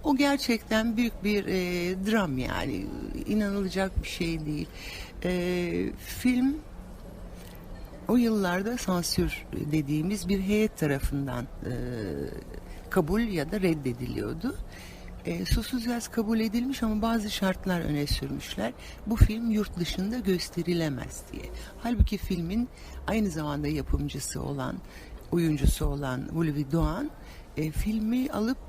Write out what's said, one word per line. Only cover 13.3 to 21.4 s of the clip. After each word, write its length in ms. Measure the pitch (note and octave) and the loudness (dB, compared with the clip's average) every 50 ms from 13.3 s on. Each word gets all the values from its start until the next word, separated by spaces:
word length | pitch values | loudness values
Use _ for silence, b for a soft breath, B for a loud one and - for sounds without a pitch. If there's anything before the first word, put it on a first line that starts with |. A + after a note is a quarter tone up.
| G3 E3 C#3 D#3+ | 0 0 0 0
da 80 | F3+ G#3+ | 0 2
reddediliyordu. 960 | F#3 F3+ E3 D3+ C#3 B2+ A#2+ A#2+ B2 - - - G2+ G#2 C3+ E3 E3+ B3+ - - - B B B B B B B B B B - - | 4 2 2 2 0 -2 -2 -2 -4 -4 -4 -2 -2 -4 -4 -2 -4 -4 -4 -4 -8 B B B B B B B B B B -8 -4
E, 220 | - E3+ F3 F#3 | -4 -2 -2 2
Susuz 400 | E3 - A#3 A3 - - B3 A3+ | 2 4 2 2 0 -2 -2 0
Yaz 220 | A#3+ A#3+ A#3+ - - | 0 0 -2 -2 -2
kabul 320 | - - A3 G#3 A3+ A3+ | 0 0 2 2 2 2
edilmiş 420 | A3 A3+ G3 A#3+ A#3+ C4 C4+ - | 2 2 2 2 0 0 0 0
ama 200 | A#3+ A3 G#3+ G#3+ | 0 0 2 2
bazı 280 | G#3+ A3+ A3+ A3+ G#3 G#3+ | 2 2 2 2 0 -2
şartlar 500 | - - G3+ F#3+ F#3 - - F#3+ F#3 E3+ | -2 0 2 2 2 0 0 0 0 2
öne 260 | E3 D#3 D3+ D3 D3 | 2 0 2 0 2
sürmüşler. 680 | C#3+ - - C#3 C#3 C#3 C#3+ - - - - G#3 A#3 C4 B B B B B B | 2 0 0 0 -4 -4 -6 -6 -6 -4 -2 -2 -2 -4 B B B B B B
"Bu 100 | - A3+ | -2 8
film 340 | A3 - - G#3+ A3+ A#3 A#3 | 8 8 8 8 2 2 2
yurt 280 | G#3+ G#3+ G#3 - - F3 | 4 4 2 0 0 -4
dışında 400 | F3 - - - F#3 G3+ A3+ B3+ | -2 -2 0 -2 -2 -2 -2 -2
gösterilemez," 1040 | G3+ G3 F#3 F3 - - - F3 E3 F3 F3 E3+ E3 D#3 C#3 A#2+ - C#3 - - - - | 2 2 2 2 0 -2 -4 -2 0 2 2 2 2 0 0 -2 -6 -8 -10 -12 -12 -10
diye. 120 | - - | -10 -10